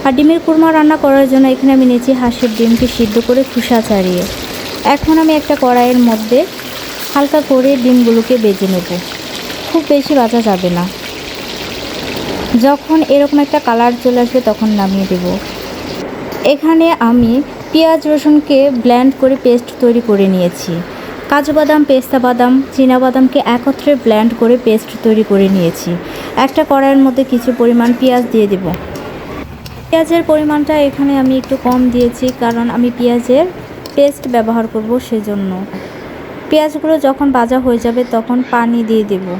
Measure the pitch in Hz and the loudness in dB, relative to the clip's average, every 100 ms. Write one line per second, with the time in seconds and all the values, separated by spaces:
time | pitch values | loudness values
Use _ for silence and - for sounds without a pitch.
0 | 269 254 302 330 330 320 320 320 302 311 | 2 4 4 2 2 2 4 4 2 2
1 | 294 269 269 262 269 262 269 269 254 240 | 4 4 4 4 4 4 4 4 4 2
2 | 247 254 247 240 247 220 226 233 247 - | 0 0 0 0 -2 0 2 2 0 0
3 | 226 226 226 247 262 247 226 233 220 202 | 0 0 2 0 0 -4 0 0 2 0
4 | 180 180 190 - - - - - - 285 | 0 -2 -4 -8 -10 -12 -10 -4 -2 0
5 | - 320 320 311 294 285 254 247 247 247 | 2 4 4 0 0 0 2 2 4 4
6 | 240 220 220 247 349 - - - - - | 4 2 0 0 0 -6 -14 -12 -12 -12
7 | - 277 285 302 294 262 262 277 247 247 | -6 -2 0 0 2 2 2 2 4 4
8 | 233 226 226 247 214 190 190 185 175 175 | 4 2 2 2 2 0 -2 -2 -4 -8
9 | 175 - - - - - - 330 302 285 | -8 -12 -12 -12 -12 -12 -4 -4 0 0
10 | 269 285 226 233 220 185 180 175 180 - | 2 0 2 0 0 0 -2 -2 -4 -8
11 | - - - - - - - - - - | -12 -12 -12 -12 -12 -12 -10 -10 -10 -10
12 | - - - - - 233 262 285 - 320 | -8 -8 -8 -8 -2 2 2 0 0 0
13 | 311 277 285 294 285 302 269 233 240 240 | 2 2 2 0 0 0 0 2 0 0
14 | 254 247 240 254 240 208 220 208 190 196 | 0 0 0 0 0 0 0 0 0 -2
15 | 190 185 180 190 - - - - - - | -2 -2 -2 -4 -8 -12 -12 -10 -10 -10
16 | - - - - - 285 311 330 330 330 | -10 -10 -10 -4 0 0 2 4 2 2
17 | 233 240 233 247 - - - 311 320 320 | 2 4 2 0 -2 -10 -2 2 2 2
18 | 302 302 302 302 294 277 277 254 240 240 | 0 0 4 2 4 2 2 2 2 4
19 | 262 269 262 269 254 240 240 - 247 233 | 2 2 0 2 2 2 -2 0 2 2
20 | 233 202 196 185 180 - - 170 175 - | 2 2 2 2 0 -4 -8 -8 -8 -12
21 | - - - 277 294 302 302 302 294 262 | -14 -14 -2 -2 2 0 2 2 4 2
22 | 254 262 247 247 247 262 269 - 262 254 | 2 0 0 2 2 2 0 0 2 4
23 | 254 262 262 285 240 240 277 269 294 277 | 2 2 2 2 0 -2 -2 -2 0 2
24 | 233 214 226 226 233 247 233 220 - - | 2 2 2 2 2 2 2 0 -2 -4
25 | 226 220 214 202 190 196 170 170 - 175 | 0 2 2 2 2 2 0 -2 -6 -6
26 | - - - - 262 294 311 277 269 277 | -8 -12 -8 -2 0 0 0 2 4 4
27 | 269 254 269 240 254 240 240 240 233 240 | 4 2 0 0 -2 0 2 4 2 2
28 | 254 247 240 226 208 190 180 175 - - | 2 2 0 0 0 0 -4 -8 -10 -12
29 | - - - - - - - - - 320 | -12 -14 -14 -14 -14 -16 -18 -18 -2 -2
30 | 311 339 320 311 302 294 294 302 285 269 | 2 0 2 0 2 0 0 0 0 0
31 | 277 277 262 262 247 269 247 254 254 240 | 0 2 2 0 -2 -4 0 2 2 2
32 | 240 240 254 247 233 233 240 240 247 240 | 0 0 -4 -2 -4 -2 -2 0 -2 0
33 | 240 240 233 262 359 - - - - - | 0 0 2 2 2 -4 -16 -16 -6 0
34 | 285 277 262 240 220 233 220 226 214 247 | 0 0 -2 -2 0 -2 -2 -6 -2 -4
35 | - 220 208 202 190 185 202 190 - - | -2 -6 -4 -4 -4 -6 -8 -12 -14 -14
36 | - - - - - 311 302 294 311 320 | -16 -14 -14 -14 0 0 2 -2 -2 0
37 | 269 269 285 262 233 254 254 233 233 233 | 0 0 0 0 0 0 0 0 0 -2
38 | 247 226 226 247 247 240 233 233 220 220 | -2 -4 -2 -4 0 -2 0 -2 0 0
39 | 208 190 185 | 0 -4 -4